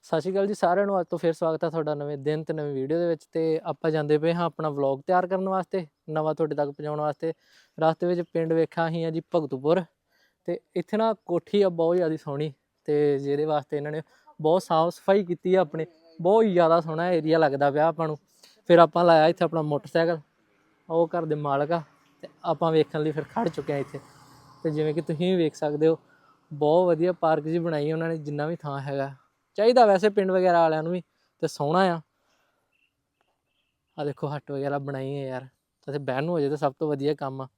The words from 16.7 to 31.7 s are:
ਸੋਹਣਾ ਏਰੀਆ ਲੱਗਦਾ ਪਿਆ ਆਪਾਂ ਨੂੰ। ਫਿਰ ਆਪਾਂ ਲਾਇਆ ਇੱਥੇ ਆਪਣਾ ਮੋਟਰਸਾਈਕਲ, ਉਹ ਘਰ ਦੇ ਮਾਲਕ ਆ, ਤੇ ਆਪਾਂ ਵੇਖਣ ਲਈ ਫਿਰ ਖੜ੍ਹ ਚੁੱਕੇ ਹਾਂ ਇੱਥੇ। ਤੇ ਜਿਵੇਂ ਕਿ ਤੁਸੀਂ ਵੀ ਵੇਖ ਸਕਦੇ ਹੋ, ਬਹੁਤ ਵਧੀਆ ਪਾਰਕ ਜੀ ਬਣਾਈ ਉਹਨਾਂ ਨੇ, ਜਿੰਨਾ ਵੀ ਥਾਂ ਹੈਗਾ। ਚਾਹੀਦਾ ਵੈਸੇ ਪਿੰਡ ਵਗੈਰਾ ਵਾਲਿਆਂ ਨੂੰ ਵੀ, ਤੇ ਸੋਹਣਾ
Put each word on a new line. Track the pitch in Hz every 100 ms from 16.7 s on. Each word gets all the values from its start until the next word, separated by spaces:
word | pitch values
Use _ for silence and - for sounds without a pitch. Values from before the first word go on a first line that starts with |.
| 170
ਸੋਹਣਾ | 165 160 175
ਏਰੀਆ | 175 156 165
ਲੱਗਦਾ | 151 135 143
ਪਿਆ | 143 160
ਆਪਾਂ | 160 160
ਨੂੰ। | 151 _ _ - _ -
ਫਿਰ | 170
ਆਪਾਂ | 165 175
ਲਾਇਆ | 175 160 160
ਇੱਥੇ | 170
ਆਪਣਾ | 170 165
ਮੋਟਰਸਾਈਕਲ, | 151 147 - 170 165 165 _ _ _ _ _ _ -
ਉਹ | 165 165 175
ਘਰ |
ਦੇ | 160 151 147
ਮਾਲਕ | 139 147
ਆ, | 170 151 _ _ _
ਤੇ | - _
ਆਪਾਂ | 175 156 165
ਵੇਖਣ | 160 151 160
ਲਈ | 151
ਫਿਰ | 151
ਖੜ੍ਹ | 143 - 208
ਚੁੱਕੇ | 160 139
ਹਾਂ | 143
ਇੱਥੇ। | 135 143 - - - - - -
ਤੇ | 165
ਜਿਵੇਂ | 151 156
ਕਿ | 156
ਤੁਸੀਂ | 156 151 180
ਵੀ | 185
ਵੇਖ | 156
ਸਕਦੇ | - 151 147 160
ਹੋ, | 160 _ _ _ _ _
ਬਹੁਤ | 147 147 165 180
ਵਧੀਆ | 160 175
ਪਾਰਕ | 175 160 156 151
ਜੀ | 170
ਬਣਾਈ | 170 151 147
ਉਹਨਾਂ | 160 165
ਨੇ, | 160
ਜਿੰਨਾ | 147 147 151
ਵੀ | 170
ਥਾਂ | 151 139
ਹੈਗਾ। | 139 139 135 135 _ _ _ -
ਚਾਹੀਦਾ | 220 254 220
ਵੈਸੇ | 190 208
ਪਿੰਡ | 202 190
ਵਗੈਰਾ | 185 185 170
ਵਾਲਿਆਂ | 165 156
ਨੂੰ | 160
ਵੀ, | 180 - _ _ _
ਤੇ | 156
ਸੋਹਣਾ | - 147